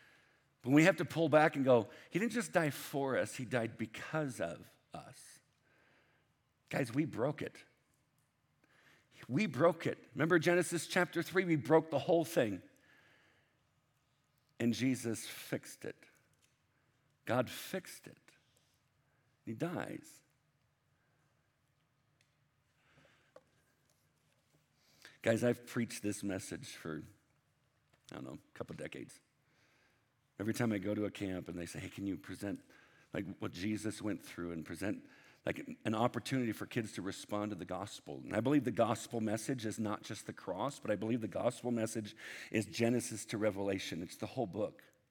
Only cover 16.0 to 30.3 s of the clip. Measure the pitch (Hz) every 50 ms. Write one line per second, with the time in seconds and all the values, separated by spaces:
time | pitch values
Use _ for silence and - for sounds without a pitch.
16 | - - _ _ _ _ _ _ _ _ _ _ _ _ _ _ _ _ _ _
17 | _ _ _ _ _ - 113 127 123 98 - - - - - 190 175 - - -
18 | - - - - _ - - _ _ _ _ _ _ _ _ _ _ _ _ _
19 | _ _ _ _ _ _ _ _ _ - 113 110 151 170 180 113 65 50 50 -
20 | - - - - _ _ _ _ _ _ _ _ _ _ _ _ _ _ _ _
21 | _ _ _ _ _ _ _ _ _ _ _ _ _ _ _ _ _ _ _ _
22 | _ _ _ _ _ _ _ _ _ _ _ _ _ _ _ _ _ _ _ _
23 | - _ _ _ _ _ - - - _ _ _ _ _ _ _ _ _ _ _
24 | _ _ _ _ _ _ _ _ _ _ _ _ _ _ _ _ _ _ _ _
25 | - - - - - 110 117 110 123 123 117 - - - - 123 117 104 - -
26 | - 104 104 - - 101 92 98 - - 87 - - - - - - 85 78 76
27 | - - - _ _ _ _ _ _ _ _ _ _ _ _ _ _ _ _ _
28 | _ - - - 65 64 67 - - _ - - - - - 73 73 78 - 67
29 | - - - - _ _ _ _ _ _ _ _ _ _ _ _ _ _ _ _
30 | _ _ _ _ _ _